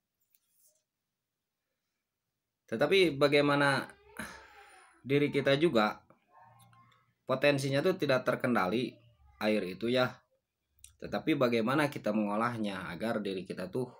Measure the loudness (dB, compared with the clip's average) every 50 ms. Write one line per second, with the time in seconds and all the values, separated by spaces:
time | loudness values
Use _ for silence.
0 | _ _ _ _ _ _ _ _ _ _ _ _ _ _ _ _ _ _ _ _
1 | _ _ _ _ _ _ _ _ _ _ _ _ _ _ _ _ _ _ _ _
2 | _ _ _ _ _ _ _ _ _ _ _ _ _ -8 -2 -2 0 2 4 4
3 | 4 4 2 2 2 4 4 4 4 4 2 2 2 2 2 0 -4 -8 -16 -20
4 | -20 -20 -16 -16 -14 -14 -16 -20 -20 -20 -20 -20 -20 -20 -20 -20 -20 -20 _ _
5 | -4 0 0 2 2 2 0 0 2 2 2 4 4 4 4 4 2 2 0 -6
6 | _ _ -20 _ _ _ _ -20 -20 -20 -20 -20 -20 -20 -20 -20 -20 _ _ _
7 | _ _ _ _ _ -6 -2 2 2 2 2 2 0 0 0 0 2 0 0 0
8 | 0 0 0 0 2 0 -2 -2 0 0 2 2 2 0 0 -2 -2 -4 -8 -14
9 | -20 -20 _ _ _ _ _ -4 -2 0 0 0 -2 -6 -8 -6 -4 0 0 2
10 | 0 0 -2 -10 _ _ _ _ _ _ _ _ _ _ _ _ -20 -20 _ -16
11 | -10 -6 -6 -4 0 0 0 2 2 2 2 0 0 0 0 0 0 0 -2 -4
12 | -4 -2 -2 0 -2 -2 -2 -2 -2 -2 -2 -4 -6 -6 -6 -8 -10 -10 -8 -6
13 | -6 -4 -4 -4 -4 -6 -6 -6 -8 -10 -10 -10 -10 -6 -6 -6 -6 -6 -10